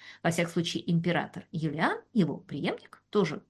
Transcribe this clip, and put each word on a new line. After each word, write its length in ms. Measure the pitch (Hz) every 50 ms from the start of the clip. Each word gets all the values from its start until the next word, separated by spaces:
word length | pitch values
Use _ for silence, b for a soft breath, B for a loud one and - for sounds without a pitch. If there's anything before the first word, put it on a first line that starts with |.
| B B B B B
Во 80 | 170
всяком 220 | 165 - 170 165 -
случае, 360 | 180 165 170 - 165 - -
император 560 | 170 165 165 180 170 151 139 139 - - - _
Юлиан, 480 | - 165 151 160 143 156 185 285 415 466 - _ -
его 240 | 233 170 143 135 -
преемник, 640 | - - - 147 - 214 427 480 - - - - _ _
тоже 340 | - 208 190 156 151 - - _